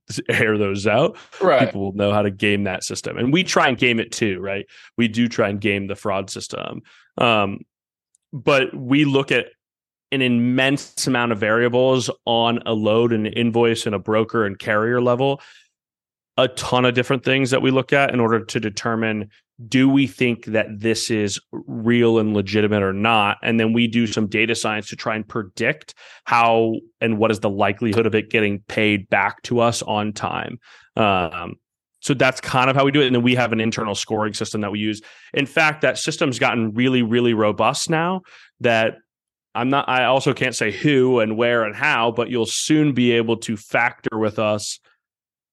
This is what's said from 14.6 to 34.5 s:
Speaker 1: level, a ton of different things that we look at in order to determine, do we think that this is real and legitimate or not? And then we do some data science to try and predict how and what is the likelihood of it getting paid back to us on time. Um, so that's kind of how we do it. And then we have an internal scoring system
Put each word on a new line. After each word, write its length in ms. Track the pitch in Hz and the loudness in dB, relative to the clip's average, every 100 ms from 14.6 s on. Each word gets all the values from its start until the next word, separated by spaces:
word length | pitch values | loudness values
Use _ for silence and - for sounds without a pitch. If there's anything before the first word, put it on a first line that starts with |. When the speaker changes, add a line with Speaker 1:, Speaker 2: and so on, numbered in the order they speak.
| 117 107 113 123 | -2 0 0 0
Speaker 1:
level, 400 | 123 120 139 139 - - _ _ _ _ _ _ _ - | 0 0 0 -4 -10 -20 _ _ _ _ _ _ _ 0
a 120 | 131 | 0
ton 360 | - - 127 | -2 -2 2
of 80 | 123 | 2
different 300 | 120 120 131 | 2 0 -2
things 260 | 131 131 127 | 0 0 2
that 120 | 131 | 2
we 100 | 131 | 2
look 220 | 131 127 | 0 2
at 200 | 143 139 | 2 2
in 60 | 123 | 2
order 240 | 110 113 | 2 0
to 160 | 101 120 | -2 -6
determine, 720 | 110 104 117 113 113 107 104 _ _ - 113 | -6 -6 -4 -2 -2 -4 -8 _ _ -20 -2
do 180 | 131 135 | 2 4
we 200 | 139 135 | 4 2
think 380 | - 123 113 | 0 -2 -2
that 200 | - 110 107 104 | -2 -2 -2 -2
this 300 | 113 110 - | -2 -2 -2
is 280 | 110 104 - - | -2 -2 -4 -10
real 680 | - - 123 113 120 117 113 | -14 -10 -4 2 4 4 4
and 140 | 107 | 2
legitimate 500 | 104 95 107 104 104 | 0 0 0 2 2
or 80 | 95 | 0
not? 460 | 98 113 110 101 - | 0 2 4 2 0
And 160 | 117 113 | 0 2
then 120 | 110 | 2
we 160 | 117 117 | 2 2
do 180 | 117 | 0
some 220 | 110 110 104 | 0 0 -2
data 280 | 107 113 | 0 0
science 340 | 110 110 107 - | -2 -4 -6 -8
to 60 | - | -8
try 180 | 120 | -6
and 100 | 110 | -6
predict 680 | 104 117 90 - 113 147 - - - - | -6 -8 -8 -4 -4 -4 -10 -20 -20 -14
how 480 | - 120 117 113 113 113 - - | 0 2 4 4 2 -2 -8 -6
and 180 | 117 107 | -2 0
what 140 | 110 | 0
is 80 | 107 | 0
the 80 | 107 | -2
likelihood 560 | 98 101 107 117 104 | 0 0 0 0 0
of 100 | 110 | 2
it 140 | 107 104 | 0 0
getting 300 | 113 104 101 - | 0 0 -2 -6
paid 400 | - 107 104 95 | 0 0 0 0
back 320 | 104 98 - | 0 0 -4
to 160 | - 120 | -4 0
us 220 | 117 110 | 0 0
on 280 | - 107 107 | -4 -4 -4
time. 480 | 104 85 90 - 117 _ - _ - | -6 -8 -6 -10 -14 _ -20 _ 0
Um, 580 | 107 92 82 85 85 - _ _ _ _ | 2 2 -2 -6 -12 -14 _ _ _ _
so 120 | - | -2
that's 260 | 131 131 - | 2 2 0
kind 280 | - 131 127 | -2 0 2
of 60 | |
how 80 | 135 | 4
we 80 | 139 | 4
do 100 | 147 | 4
it. 40 | |
And 100 | 131 | 4
then 80 | 120 | 4
we 120 | 123 | 2
have 180 | 127 117 | 2 0
an 80 | 113 | 0
internal 340 | 110 113 110 | -2 -2 -4
scoring 380 | 98 - 110 107 | -6 -4 -4 -4
system 260 | - 110 | -4 -6